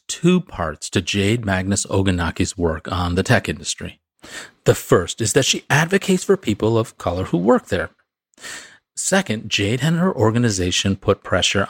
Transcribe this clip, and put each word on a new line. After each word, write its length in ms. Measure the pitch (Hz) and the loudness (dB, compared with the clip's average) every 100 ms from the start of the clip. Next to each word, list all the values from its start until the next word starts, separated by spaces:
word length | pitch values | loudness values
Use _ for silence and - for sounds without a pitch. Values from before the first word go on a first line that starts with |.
| - | -10
two 340 | - 170 180 | 0 2 2
parts 480 | - - 80 76 - | -2 -6 -6 -6 -4
to 120 | 107 | -4
Jade 440 | 85 101 98 120 104 | -2 0 0 0 0
Magnus 400 | 95 95 98 - | -2 0 -2 0
Ogunaki's 720 | 98 98 90 82 - 95 - | 0 2 0 -2 -2 -4 0
work 340 | 85 80 - | -2 -2 -6
on 220 | 90 90 | -4 -2
the 80 | 90 | 0
tech 240 | - 107 - | 2 2 0
industry. 520 | 73 - - 87 - _ _ - - - _ | -8 -8 -10 -10 -16 _ _ -18 -16 -16 _
The 100 | - | 0
first 480 | 107 - 113 87 - | 0 4 2 2 -4
is 120 | 110 | 0
that 120 | 143 131 | 0 0
she 180 | - - | -2 0
advocates 540 | 143 165 196 - 185 | 0 2 0 0 -2
for 140 | - 190 | 2 0
people 380 | - 101 110 113 | 0 0 2 0
of 220 | 113 - | -2 -4
color 280 | 92 90 92 | -4 -4 -2
who 120 | - | 0
work 300 | - 247 - | 2 2 2
there. 240 | 90 78 _ _ _ _ _ - - - - _ - | -4 -4 _ _ _ _ _ -16 -16 -18 -20 _ -8
Second, 480 | - 190 - 110 104 | 0 0 0 -6 -4
Jade 340 | - 101 123 | -2 0 0
and 160 | 151 170 | 0 2
her 120 | 185 | 0
organization 840 | - 110 117 120 92 90 - 98 95 | 2 2 4 2 2 0 0 0 0
put 260 | - 98 | 0 0
pressure 460 | - 90 - 98 95 | 0 0 2 0 -2